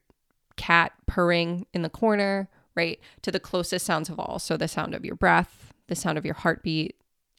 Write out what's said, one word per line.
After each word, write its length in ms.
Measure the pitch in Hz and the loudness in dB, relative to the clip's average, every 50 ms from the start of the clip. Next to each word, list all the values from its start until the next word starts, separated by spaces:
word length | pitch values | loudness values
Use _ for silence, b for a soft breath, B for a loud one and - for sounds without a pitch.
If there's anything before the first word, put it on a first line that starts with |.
| _ _ _ _ _ _ _ _ _ _ - | _ _ _ _ _ _ _ _ _ _ -14
cat 360 | - - - 170 170 165 - - _ - | -6 0 4 4 6 4 4 -2 _ -6
purring 580 | - - - 175 175 175 170 170 170 175 175 190 _ - | -4 0 2 4 4 4 2 2 0 -2 -6 -6 _ -4
in 80 | 175 | -4
the 80 | 165 160 | -4 -4
corner, 580 | - - - 220 208 202 202 196 196 196 196 - b b b b - | -2 0 2 2 4 4 2 2 0 -2 -4 -6 b b b b -4
right? 240 | - 170 165 - - B B B B - | -2 -2 -2 -4 -8 B B B B -6
To 80 | - | -2
the 80 | 175 190 | -2 -2
closest 480 | - - - 185 170 - - 180 - | -4 -2 -2 -2 -2 0 -2 -4 0
sounds 200 | - 175 156 160 170 | 0 0 0 -2 -4
of 100 | 165 - | -6 -8
all. 180 | - - - | -6 -6 -6
So 180 | 175 - - 165 | -6 -4 -2 -2
the 120 | 151 160 | -2 -2
sound 260 | 160 - - 156 165 160 | -2 -2 -4 -4 -4 -6
of 100 | - - | -8 -8
your 120 | - - | -8 -4
breath, 580 | - - 180 170 170 180 - - - - - - _ _ | 2 4 6 6 6 4 0 -6 -20 -20 -20 -20 _ _
the 80 | - 175 | -8 -6
sound 240 | - - 175 151 156 | -4 -2 -2 -2 -2
of 60 | 160 | -2
your 100 | 196 165 | -4 -4
heartbeat, 600 | - - 170 160 - - - 160 156 156 - - _ _ _ _ _ _ _ _ | -2 0 0 0 0 -2 -2 -2 -2 -2 -4 -6 _ _ _ _ _ _ _ _